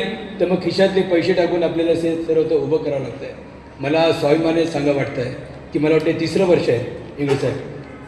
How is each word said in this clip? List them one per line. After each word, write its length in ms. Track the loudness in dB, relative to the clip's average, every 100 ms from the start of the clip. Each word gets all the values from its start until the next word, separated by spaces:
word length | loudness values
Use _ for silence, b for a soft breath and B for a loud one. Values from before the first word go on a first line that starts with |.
| 0 -6 -8 -2
तर 80 | 0
मग 80 | 0
खिशातले 460 | 0 2 4 4
पैसे 320 | 2 2 2
टाकून 300 | 2 2 2
आपल्याला 320 | 0 0 0 2
से-, 260 | 0 -2 0
सर्व 160 | 2
ते 120 | 2 2
उभं 220 | 2 -2
करावं 240 | 0 -4
लागतं 240 | -6 -10 -12
आहे. 80 | -14 -16 -18 -18 -8
मला 340 | 0 2 2
स्वाभिमानाने 520 | 2 2 2 2 2 0
सांगा 260 | 0 0
वाटतं 300 | 0 -2 -4
आहे 120 | -6 -6 -12 -16 -6
की 60 | 0
मला 140 | 2
वाटते 260 | 4 2 0
तिसरं 260 | 0 2 4
वर्ष 240 | 4 4
आहे 100 | 0 -2 -10 -12 -4
इंगळे 160 | 0 0
सर, 160 | 0 -4 -8 -12 -14 -8